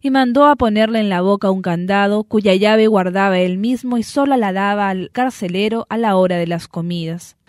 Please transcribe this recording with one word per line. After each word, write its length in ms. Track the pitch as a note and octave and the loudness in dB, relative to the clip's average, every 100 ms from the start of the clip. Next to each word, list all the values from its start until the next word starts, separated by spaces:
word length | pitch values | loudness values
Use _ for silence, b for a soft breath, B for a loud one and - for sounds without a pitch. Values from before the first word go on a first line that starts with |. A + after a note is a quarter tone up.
y 80 | C#4 | -2
mandó 360 | C4+ B3+ B3 D4 | 0 2 4 4
a 100 | C4 | 4
ponerle 460 | A#3 G#3+ A3 A3+ | 2 2 0 0
en 80 | G#3 | 0
la 120 | F3+ | 0
boca 300 | F#3 G3+ G3 | 0 0 0
un 100 | F#3+ | -2
candado 600 | F3+ E3+ F3+ G3+ G3+ G#3 | -2 -4 -2 0 2 0
cuya 320 | G#3+ G#3+ G3+ F#3+ | 0 0 2 2
llave 320 | G#3 A3 A3 | 4 4 4
guardaba 520 | G#3 F3+ F#3+ G3 F#3 | 2 0 0 0 2
él 180 | F3+ F#3 | 0 -2
mismo 400 | A3+ B3+ B3+ A#3+ | -2 -4 -2 -4
y 60 | |
sola 340 | G#3+ C#4+ C#4 C4 | -2 -2 0 0
la 160 | G3+ | 0
daba 360 | F#3+ G3+ G#3 G3 | -2 -2 0 -2
al 220 | F#3 F3 | -4 -6
carcelero 760 | - B3+ - F3+ F3+ G#3+ A3+ - | -4 -4 -4 -6 -2 -2 -4 -4
a 80 | A3 | -2
la 180 | A3+ F#3+ | 0 2
hora 220 | F#3 F3 | 2 0
de 100 | E3+ | -2
las 200 | E3+ - | -4 -8
comidas. 680 | F3 E3+ F3 D#3+ E3+ - _ | -8 -6 -6 -6 -10 -14 _